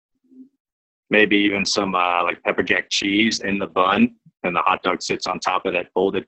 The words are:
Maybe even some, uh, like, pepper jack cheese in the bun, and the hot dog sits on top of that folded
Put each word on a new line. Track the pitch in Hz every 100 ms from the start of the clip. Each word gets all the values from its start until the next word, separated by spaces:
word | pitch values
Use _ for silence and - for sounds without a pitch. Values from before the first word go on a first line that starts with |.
| _ _ _ - - _ _ _ _ _ -
Maybe | 104 104 104
even | 101 98 92
some, | - 98 92
uh, | 90 87
like, | 87 85
pepper | - 98
jack | 92 92 -
cheese | - 101 98 113 -
in | 98 98
the | 90
bun, | - 92 104 120 - _ _
and | 92 87
the |
hot | 85 92
dog | 92 85
sits | - 95 -
on | 90
top | - 92 95
of |
that | 90 87
folded | - 95 92